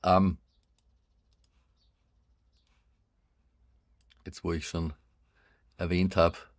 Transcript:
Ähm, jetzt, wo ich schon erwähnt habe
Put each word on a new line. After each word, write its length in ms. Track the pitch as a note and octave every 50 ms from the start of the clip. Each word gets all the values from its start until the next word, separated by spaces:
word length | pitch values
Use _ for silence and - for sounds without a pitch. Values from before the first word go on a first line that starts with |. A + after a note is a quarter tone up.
Ähm, 360 | - F#2 F#2 F#2+ G2 F#2 E2 - _ _ _ _ _ _ _ _ _ _ _ _ _ _ _ _ _ _ _ _ _ _ _ _ _ _ _ _ _ _ _ _ _ _ _ _ _ _ _ _ _ _ _ _ _ _ _ _ _ _ _ _ _ _ _ _ _ _ _ _ _ _ _ _ _ _ _ _ _ _ _ _ _ _ _ _ _
jetzt, 180 | - - -
wo 100 | - F2
ich 140 | E2+ D#2+ D2+
schon 280 | - - E2+ E2 E2 D#2 _ _ _ _ _ _ _ _ _ _ _ _ _ _ _ _
erwähnt 400 | - F2+ E2+ F2+ F2+ F#2 F#2 -
habe 220 | G2 E2+ E2+ - - - - _